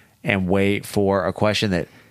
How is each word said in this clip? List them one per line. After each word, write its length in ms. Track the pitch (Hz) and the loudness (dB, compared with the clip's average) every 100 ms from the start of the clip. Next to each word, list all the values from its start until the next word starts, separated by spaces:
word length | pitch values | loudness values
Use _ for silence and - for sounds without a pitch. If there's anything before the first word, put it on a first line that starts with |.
| _ _ | _ _
and 240 | - 98 90 | -2 0 2
wait 360 | 98 98 101 | 2 2 0
for 400 | - 104 98 98 | -2 -2 2 2
a 80 | 87 | 0
question 380 | - 107 101 110 | 0 0 0 0
that 160 | 87 - - - | -2 -4 -12 -20